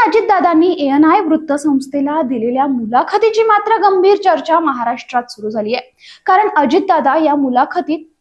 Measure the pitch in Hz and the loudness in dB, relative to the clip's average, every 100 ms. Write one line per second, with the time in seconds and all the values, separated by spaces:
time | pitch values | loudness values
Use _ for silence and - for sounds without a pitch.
0 | 453 440 392 381 349 320 359 320 285 285 | 2 2 2 2 2 2 2 0 0 2
1 | 311 392 320 311 - 285 302 269 - 285 | 4 2 2 -2 -2 -4 0 -2 -2 -4
2 | 277 311 262 247 233 262 285 247 214 247 | -4 -2 -4 -4 -2 -2 -2 -2 -2 -2
3 | 330 415 440 427 440 415 427 440 392 381 | 0 0 0 2 2 2 0 0 2 2
4 | 381 403 381 302 330 330 320 247 233 240 | 2 2 2 0 0 0 0 -2 -4 -6
5 | - 247 247 - 214 220 208 247 - _ | -6 -6 -6 -10 -8 -6 -4 -6 -8 _
6 | - - - 370 427 311 262 330 381 320 | -20 -8 0 2 2 0 2 2 2 0
7 | 262 311 311 294 269 247 294 359 294 320 | 0 0 0 0 0 0 -2 -2 -4 -6
8 | - _ | -10 _